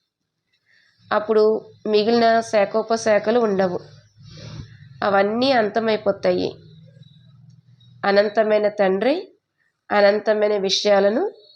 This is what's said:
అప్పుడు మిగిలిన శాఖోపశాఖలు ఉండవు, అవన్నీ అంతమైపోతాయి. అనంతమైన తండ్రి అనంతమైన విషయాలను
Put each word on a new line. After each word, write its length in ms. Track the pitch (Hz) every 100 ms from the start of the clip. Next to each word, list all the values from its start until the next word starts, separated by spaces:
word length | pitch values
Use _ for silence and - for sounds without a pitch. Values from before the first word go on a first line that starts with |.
| _ _ _ _ _ _ _ _ _ _ -
అప్పుడు 640 | 214 214 214 214 220 - - 214
మిగిలిన 520 | 208 208 233 226 226
శాఖోపశాఖలు 1000 | 226 214 202 220 214 226 226 208 214 240
ఉండవు, 400 | 226 190 185 180 - - _ _ - - - - - - - -
అవన్నీ 480 | 208 196 202 226 269
అంతమైపోతాయి. 1040 | 254 214 226 220 214 202 196 185 180 185 - - - - - - - - - - - _ _ _ - 196
అనంతమైన 640 | 202 214 214 214 214 208
తండ్రి 680 | 208 196 190 233 339 - _ _ _ _ _ -
అనంతమైన 680 | 208 202 208 214 214 208 208
విషయాలను 720 | 196 - 208 202 202 233 415 - _